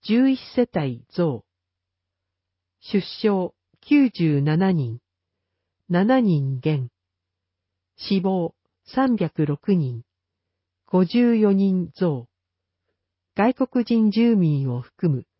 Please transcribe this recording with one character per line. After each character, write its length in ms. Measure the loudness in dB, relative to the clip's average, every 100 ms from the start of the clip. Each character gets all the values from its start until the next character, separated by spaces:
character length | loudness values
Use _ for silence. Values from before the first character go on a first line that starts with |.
十 280 | 0 2 2
一 60 | 0 -4 -2
世 120 | -2
帯 300 | -2 -4 -8 -12
増。 340 | -4 -2 -4 _ _ _ _ _ _ _ _ _ _ _ _ _ _
出 200 | -4 -4
生、 540 | -4 -4 -2 -2 -4 _ _ _
九 280 | 0 2 2
十 300 | 2 0 2
七 320 | 0 2 2
人。 280 | 0 -4 -8 _ _ _ _ _ _ _ _ _
七 300 | 0 2 2
人 400 | 2 0 -2 -4
減。 300 | -2 -4 -6 _ _ _ _ _ _ _ _ _ _ _
死 240 | -4 -2
亡、 340 | -2 -4 -6 _ _ _
三 320 | _ -2 0 0
百 300 | -2 -2 -4
六 120 | -4 0
人。 300 | 0 0 -6 -16 _ _ _ _ _ _ _
五 200 | _ 0
十 320 | 0 2 2 2
四 180 | 2
人 360 | 2 2 0 -4
増。 340 | -4 -4 -4 -10 _ _ _ _ _ _ _ _ _ _
外 200 | -2 -2
国 300 | 0 -2 -2
人 260 | 0 2 2
住 260 | 2 2 2
民 340 | 2 0 -2
を 120 | -6
含 280 | -10 _ -2
む。 140 | -2 -6